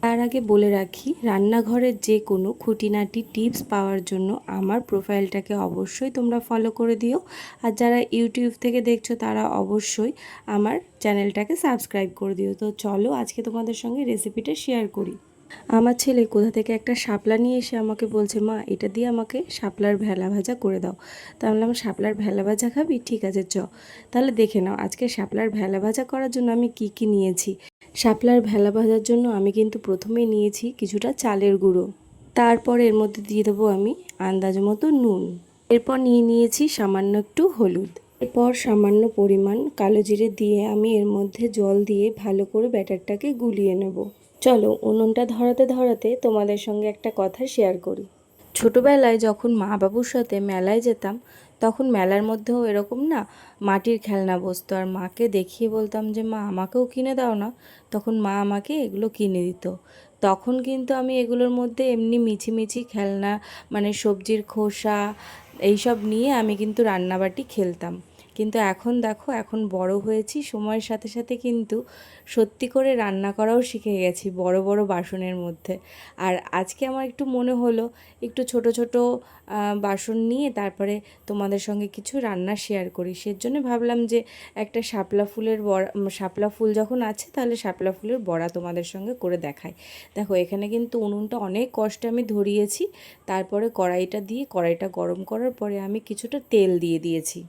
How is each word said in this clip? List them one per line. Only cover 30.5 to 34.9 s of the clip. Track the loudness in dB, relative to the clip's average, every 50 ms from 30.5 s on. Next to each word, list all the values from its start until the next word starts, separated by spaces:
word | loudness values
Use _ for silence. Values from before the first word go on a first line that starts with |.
| 0 -2 -6 -8 -6 _
কিছুটা | -6 -4 -4 -2 -2 -2 -4
চালের | -2 -2 0 0 4 4 4 4 6
গুঁড়ো, | 4 4 4 4 2 0 -6 _ -20 -20 -20 -20 -20 -4 2
তারপর | 4 6 6 6 4 4 2 4 6
এর | 6 6 6
মধ্যে | 6 2 2 -2 -6 -8 -2
দিয়ে | 0 2 2
দেবো | 2 2 4 4 4
আমি | 4 4 2 0 0 -4 -10 -20 -10 -6
আন্দাজ | -2 0 0 0 2 2 2 2
মতো | 2 2 2 2 2 4